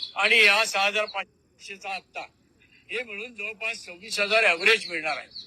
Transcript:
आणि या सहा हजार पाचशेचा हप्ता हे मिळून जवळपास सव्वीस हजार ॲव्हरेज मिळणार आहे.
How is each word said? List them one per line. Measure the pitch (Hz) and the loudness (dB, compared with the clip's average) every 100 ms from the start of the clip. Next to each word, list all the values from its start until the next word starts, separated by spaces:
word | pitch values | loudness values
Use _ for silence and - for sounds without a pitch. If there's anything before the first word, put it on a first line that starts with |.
| - 190 | -8 -2
आणि | 208 233 | 4 6
या | 214 208 | 6 6
सहा | 220 196 202 | 2 2 0
हजार | 208 | 0
पाचशेचा | 214 196 190 _ _ _ - 196 196 | -2 -6 -10 _ _ _ -18 -14 -10
हप्ता | 185 - - - _ _ _ _ _ _ | -10 -10 -14 -14 _ _ _ _ _ _
हे | 220 | -8
मिळून | 233 202 247 | -8 -10 -12
जवळपास | 220 208 214 226 220 | -10 -10 -6 -8 -8
सव्वीस | - 175 214 208 | -12 -18 -8 -2
हजार | 202 220 | 2 4
ॲव्हरेज | 208 165 202 220 175 | 4 4 4 2 0
मिळणार | 170 156 131 | -6 -4 -6
आहे. | - - | -8 -18